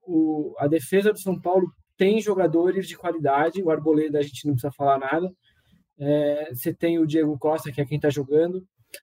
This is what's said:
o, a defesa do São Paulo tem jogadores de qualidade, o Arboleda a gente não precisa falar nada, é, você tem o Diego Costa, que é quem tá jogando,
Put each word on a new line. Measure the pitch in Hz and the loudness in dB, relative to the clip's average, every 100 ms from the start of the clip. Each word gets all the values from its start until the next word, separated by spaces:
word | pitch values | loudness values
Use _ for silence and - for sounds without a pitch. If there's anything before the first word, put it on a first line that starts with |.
| - | -2
o, | 160 156 151 135 - | 2 2 0 -4 -2
a | 143 | 0
defesa | 160 - 190 202 | 0 2 2 2
do | 208 | 0
São | 190 180 | -2 -4
Paulo | 175 185 180 - _ - | 0 2 2 -4 _ 0
tem | 190 220 | 2 2
jogadores | 208 190 175 160 175 185 165 | 2 2 2 4 2 0 -4
de | 175 | -6
qualidade, | 175 170 143 135 165 175 | -6 -2 0 2 2 0
o | 175 | 0
Arboleda | 156 156 151 156 147 | 0 2 2 2 0
a | |
gente | 143 - 147 | -2 -4 -4
não | |
precisa | 131 143 | -2 -4
falar | - 139 135 | -2 0 2
nada, | 135 156 185 - _ _ _ _ _ - | 0 -2 -4 -8 _ _ _ _ _ -6
é, | 143 147 147 147 151 | 0 2 2 -2 -4
você | 127 170 | -6 -6
tem | 156 170 170 | -2 0 0
o | 156 | 2
Diego | 160 151 147 | 2 0 0
Costa, | 156 156 156 | -2 -2 -4
que | 135 | -6
é | 139 | -4
quem | 151 | -2
tá | 147 | 0
jogando, | 143 135 151 170 185 185 _ _ - | -2 0 2 2 -2 -12 _ _ -20